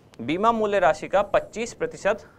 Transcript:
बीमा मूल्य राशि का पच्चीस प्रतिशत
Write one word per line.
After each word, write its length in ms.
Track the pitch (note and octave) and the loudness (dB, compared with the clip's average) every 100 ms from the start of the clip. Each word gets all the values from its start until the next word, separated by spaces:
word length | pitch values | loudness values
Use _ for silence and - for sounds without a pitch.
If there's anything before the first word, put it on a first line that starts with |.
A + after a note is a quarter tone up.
| _ - | _ -12
बीमा 320 | A#2 E3+ A3 | -6 0 2
मूल्य 280 | A#3 G#3+ G3+ | 2 2 2
राशि 280 | F3 D#3 D#3+ | 2 2 0
का 140 | F#3 | 0
पच्चीस 500 | G3+ D#3+ - G3+ A3+ | 2 0 0 -8 -8
प्रतिशत 520 | - D#3+ D3+ F#3+ G#3+ - | -6 -8 -4 -2 -2 -6